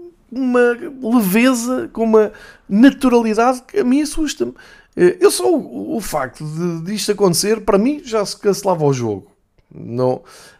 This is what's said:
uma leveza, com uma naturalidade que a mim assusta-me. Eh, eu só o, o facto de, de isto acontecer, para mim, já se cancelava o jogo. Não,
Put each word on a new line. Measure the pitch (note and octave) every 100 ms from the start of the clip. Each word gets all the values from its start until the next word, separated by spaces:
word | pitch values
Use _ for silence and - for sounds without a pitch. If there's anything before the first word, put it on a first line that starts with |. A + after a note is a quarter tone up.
| F4 - _
uma | A#3 B3+ B3 A#3+ A#3+ D#4+ C4 A3 A#3+
leveza, | F#3+ G#3+ B3+ B3 A#3+ B3+ A#3
com | A3
uma | A3+ A3 G#3 - - - -
naturalidade | G3+ C4+ C4+ B3+ A#3+ A3+ G#3+ A#3+ B3+ -
que | -
a |
mim | B3 C#4
assusta-me. | D4 D#4+ D4+ - - - - - _ -
Eh, | F3 F4+
eu | G4+
só | - F4+
o, | D#4 - A3 G3+ A3+
o |
facto | - D3+ C3 -
de, | D#3 D#3+ F3 E3
de | E3+
isto | G#3 -
acontecer, | G3+ G3 E3+ G3+ A3
para | - G3
mim, | A#3+ D4
já | B3+ A3
se | G3 -
cancelava | G3+ F#3 G3 E3+
o | D3
jogo. | C3 A2+ G2 - _ _ _ _
Não, | - A#2 A#2+ B2+ B2+ - - - _